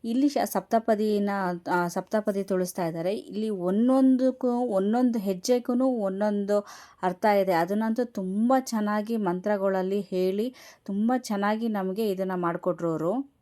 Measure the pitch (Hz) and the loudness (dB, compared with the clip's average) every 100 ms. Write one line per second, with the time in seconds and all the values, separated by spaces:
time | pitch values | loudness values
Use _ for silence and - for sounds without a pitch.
0 | 233 240 285 269 208 208 - 226 226 214 | -2 2 2 2 0 -2 0 -2 2 0
1 | 214 208 202 202 185 175 - 180 175 185 | 2 0 0 0 -2 -4 -2 -2 0 -4
2 | 185 214 214 196 196 185 180 - 170 165 | -2 -2 0 -4 0 0 -2 -2 -4 -2
3 | 175 214 - 196 220 202 175 196 247 262 | -4 -4 -6 -6 -4 -2 0 2 4 4
4 | 262 254 262 254 254 240 247 196 196 233 | 4 4 2 0 -2 0 0 0 2 2
5 | 254 233 196 185 214 247 240 247 262 240 | 2 2 -2 -2 0 0 2 0 2 0
6 | 196 190 208 208 202 208 202 - - _ | -2 0 0 0 0 0 0 -18 -20 _
7 | 185 180 214 202 190 170 175 208 220 220 | -4 0 2 4 4 2 2 0 0 -2
8 | 233 214 185 196 233 262 262 226 208 208 | -2 -4 -4 0 2 2 2 -4 -2 -2
9 | 214 226 196 180 185 208 196 190 185 202 | -2 -2 -2 -2 -2 0 0 0 0 -2
10 | 190 185 185 196 240 254 - - - 202 | -2 -2 0 0 -4 -6 -20 -18 -8 -2
11 | 220 254 247 202 202 220 233 208 190 190 | 0 0 -2 -2 0 0 -2 -2 -2 -2
12 | 220 185 190 185 170 170 185 165 170 160 | -2 -2 -2 -2 -2 -2 -2 -2 -2 0
13 | 160 233 277 _ | 0 -2 -4 _